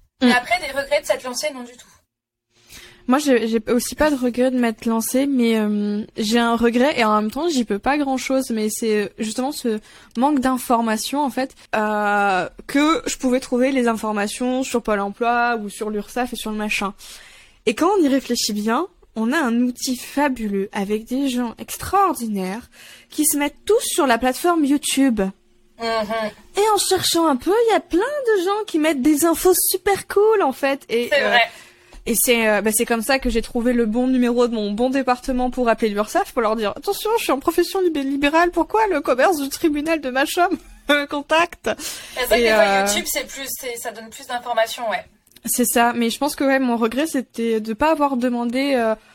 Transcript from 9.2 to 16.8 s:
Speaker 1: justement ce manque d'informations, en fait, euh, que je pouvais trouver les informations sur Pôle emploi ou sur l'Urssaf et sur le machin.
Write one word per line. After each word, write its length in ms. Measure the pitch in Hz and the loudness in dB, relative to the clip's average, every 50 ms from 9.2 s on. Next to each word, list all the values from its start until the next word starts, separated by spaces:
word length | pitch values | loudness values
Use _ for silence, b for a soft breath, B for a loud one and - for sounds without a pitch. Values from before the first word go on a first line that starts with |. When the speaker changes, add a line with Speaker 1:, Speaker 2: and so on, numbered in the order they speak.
Speaker 1:
justement 320 | 220 220 214 262 254 277 | -6 -6 -4 -4 -4 -4
ce 260 | 294 - - 233 214 214 B B B B B B B | -6 -4 -4 -4 -4 -4 B B B B B B B
manque 240 | 226 247 294 302 269 | 0 0 2 2 2
d'informations, 840 | 247 262 262 247 - - 247 226 233 226 214 220 - - 269 285 | 2 0 0 -2 0 0 0 0 2 0 -2 -2 -4 -4 -2 -2
en 80 | 294 262 | -2 -2
fait, 240 | 214 262 262 262 - B B _ - | -2 -4 -4 -6 -8 B B _ -2
euh, 720 | 214 214 214 214 208 208 208 208 202 202 202 190 180 165 - - - - | -2 0 0 0 0 0 0 2 2 2 2 2 0 -2 -4 -8 -14 -10
que 360 | - - 277 294 302 320 247 - | -2 0 2 4 4 2 0 -2
je 100 | 302 - | -4 -6
pouvais 220 | - - 254 247 262 | -2 0 0 0 0
trouver 320 | - - 262 240 254 269 | 0 -2 0 2 2 2
les 160 | 277 262 240 | 2 2 0
informations 800 | 233 226 214 - 214 214 208 202 208 - - 247 247 254 254 269 | 0 0 -2 -4 -4 -2 -2 -4 -4 -4 -4 -4 -2 -2 -2 -2
sur 180 | - - 233 | -2 -4 -4
Pôle 160 | - - 214 202 | -2 -2 -2 -2
emploi 580 | 202 202 202 - 240 233 240 240 240 240 240 226 | -2 -6 -4 -2 -2 0 2 2 0 0 -2 -4
ou 60 | 208 202 | -6 -10
sur 200 | 190 - 214 214 | -10 -8 -8 -6
l'Urssaf 440 | 214 208 202 - - 247 247 247 | -6 -6 -8 -6 -6 -6 -4 -4
et 40 | 233 | -6
sur 140 | - - 220 | -8 -6 -6
le 60 | 214 | -6
machin. 380 | 214 208 214 - - | -4 -4 -4 -4 -4